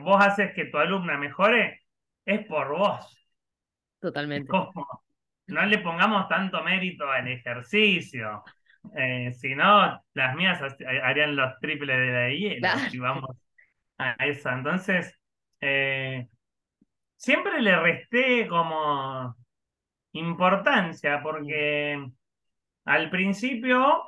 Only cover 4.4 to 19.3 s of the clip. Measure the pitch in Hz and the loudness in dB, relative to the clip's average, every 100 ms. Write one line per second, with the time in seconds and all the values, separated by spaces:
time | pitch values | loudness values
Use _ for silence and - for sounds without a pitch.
4.4 | 139 190 170 160 - - _ _ _ _ | -2 -2 -2 -8 -12 -14 _ _ _ _
5.4 | - 156 196 202 175 170 208 208 - 170 | -8 -2 2 2 0 0 2 2 0 -2
6.4 | 190 170 160 185 185 151 139 131 123 123 | -2 -4 -2 -2 -2 -6 -4 -4 -4 -8
7.4 | 127 120 - 208 208 180 - 123 110 104 | -8 -10 -2 2 2 2 -4 -10 -8 -10
8.4 | - - _ _ - 147 131 127 123 123 | -14 -20 _ _ -12 -4 -2 -2 -6 -8
9.4 | - 139 180 208 175 - _ 139 127 147 | -6 2 6 8 6 0 _ -2 -2 0
10.4 | 190 170 139 - 127 127 127 143 151 143 | 0 0 -4 -8 -4 -2 0 2 2 2
11.4 | 127 - 151 151 143 127 127 123 123 147 | -2 -2 -6 -6 -2 0 2 2 0 0
12.4 | 202 - 185 247 269 127 127 131 - 127 | -4 -2 0 0 -4 -4 -4 -4 -6 -14
13.4 | _ _ _ _ _ - 131 120 143 139 | _ _ _ _ _ -8 -6 -2 -2 -2
14.4 | 135 127 139 185 202 180 165 - _ _ | -4 -4 -2 -4 0 -2 -2 -12 _ _
15.4 | _ - 143 139 135 135 131 131 123 _ | _ -6 -2 0 0 -2 -4 -6 -10 _
16.4 | _ _ _ _ _ _ _ _ - 311 | _ _ _ _ _ _ _ _ 0 2
17.4 | 392 320 214 170 170 165 - 240 262 247 | 2 2 4 4 4 0 0 0 2 2
18.4 | 185 170 165 156 151 143 135 131 127 | 2 0 0 0 0 -2 -4 -6 -8